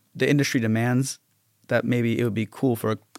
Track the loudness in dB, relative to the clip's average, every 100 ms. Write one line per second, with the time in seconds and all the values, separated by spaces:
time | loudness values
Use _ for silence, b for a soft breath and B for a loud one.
0 | _ -2 2 2 2 0 0 0 2 0
1 | -2 -6 _ _ _ _ -2 -2 0 0
2 | 0 0 -2 -2 -6 -2 -2 0 -2 -4
3 | _